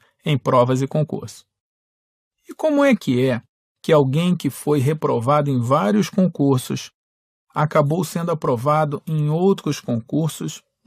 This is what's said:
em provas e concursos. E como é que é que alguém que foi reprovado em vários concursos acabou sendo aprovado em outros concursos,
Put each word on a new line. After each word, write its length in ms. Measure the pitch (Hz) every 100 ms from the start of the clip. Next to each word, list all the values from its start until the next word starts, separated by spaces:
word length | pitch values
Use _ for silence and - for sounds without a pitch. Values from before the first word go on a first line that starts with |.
| _ _ 165
em 120 | 139
provas 440 | 143 131 120 131
e 60 | 135
concursos. 580 | 156 151 - 110 - _ _ _ _ _ _ _ _ _ _ -
E 60 |
como 300 | - 311 285
é 120 | 277 226
que 300 | - 123 131
é 160 | 123 - _ _ _
que 120 | -
alguém 420 | 156 135 147 175 165
que 140 | 143
foi 300 | - - 147
reprovado 680 | 131 156 143 120 117 147 143
em 100 | 127
vários 500 | 117 147 202 208 175
concursos 800 | - 180 - 139 131 - 131 - _ _ _ _ _ _
acabou 500 | 147 151 160 143 165
sendo 280 | 156 170 170
aprovado 720 | 156 151 120 139 151 151 147 -
em 220 | 156 147
outros 500 | 160 190 196 156 -
concursos, 800 | - 120 - 147 160 - 156 - _ _